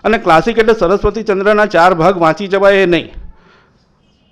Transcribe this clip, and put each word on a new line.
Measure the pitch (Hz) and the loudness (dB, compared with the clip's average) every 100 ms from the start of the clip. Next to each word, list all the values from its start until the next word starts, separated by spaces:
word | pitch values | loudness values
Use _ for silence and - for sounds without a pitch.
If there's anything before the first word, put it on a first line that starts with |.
અને | - 220 | -4 -2
ક્લાસિક | 190 160 190 226 | 2 0 2 -2
એટલે | 220 | 0
સરસ્વતીચંદ્રના | 220 175 196 208 214 220 190 196 208 214 | 0 0 0 -2 -4 -4 -2 0 0 0
ચાર | 170 180 | 2 2
ભાગ | 175 165 196 | 2 0 2
વાંચી | 165 156 202 | 0 -2 -4
જવાય | 196 196 | 0 2
એ | 196 185 | 2 2
નહીં, | 170 - - - - _ _ _ _ _ _ _ _ _ | -2 -4 -16 -20 -20 _ _ _ _ _ _ _ _ _